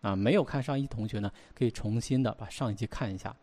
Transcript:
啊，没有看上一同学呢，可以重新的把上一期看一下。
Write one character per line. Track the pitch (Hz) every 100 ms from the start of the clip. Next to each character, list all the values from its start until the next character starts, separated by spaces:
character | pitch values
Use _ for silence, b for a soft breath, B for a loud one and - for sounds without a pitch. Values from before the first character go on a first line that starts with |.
啊， | 104
没 | 95 104
有 | 190
看 | 143 139
上 | 131 139
一 | 139
同 | 110 107
学 | 107
呢， | 101 B B
可 | -
以 | 123
重 | - 107 113
新 | - 131
的 | 123
把 | - 101
上 | - 127
一 |
期 | 104 117
看 | - 117
一 | 98
下。 | 101 -